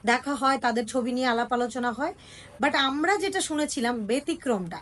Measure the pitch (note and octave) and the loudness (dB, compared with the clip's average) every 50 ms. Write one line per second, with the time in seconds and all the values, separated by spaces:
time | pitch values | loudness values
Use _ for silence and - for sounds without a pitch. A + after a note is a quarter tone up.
0 | - A#3+ A#3+ B3+ - C#4 C#4+ B3 C4+ C4+ C4+ C4 C4 A#3+ A3+ A#3 A#3+ G#3+ - C4 | 4 4 2 2 2 -2 -2 2 2 2 2 4 2 2 2 0 -2 0 -2 -2
1 | A3+ B3+ B3 B3+ B3+ B3+ A#3 A#3 A#3+ A#3 B3 A#3+ B3 A#3+ A#3+ B3+ A#3+ A#3+ A3 A#3 | 0 0 -2 0 0 2 2 0 0 0 0 0 0 -2 -2 -2 -2 -2 -2 -2
2 | C#4+ E4+ G4+ - - - - - - - - - - D4 C#4+ D4 C#4 C4+ C4+ D4 | -4 -4 -4 -8 -18 -20 -20 -20 -20 -20 -6 0 0 2 4 4 2 2 2 0
3 | D#4 E4+ G4+ G#4 F#4 G4 G4 F#4+ E4 - D#4+ D4+ D4+ D4 - C#4 A#3 A#3 B3 A#3 | 2 2 2 2 0 0 0 -2 -2 -2 -2 -2 -2 -2 -2 -2 0 0 -2 -2
4 | G#3 F#3+ A#3 C#4 C#4 - E4 E4+ - C4+ A#3 G3 F#3 E3 F3 D#3+ | -2 0 0 0 0 -2 -6 -4 0 -2 0 0 -2 -6 -8 -12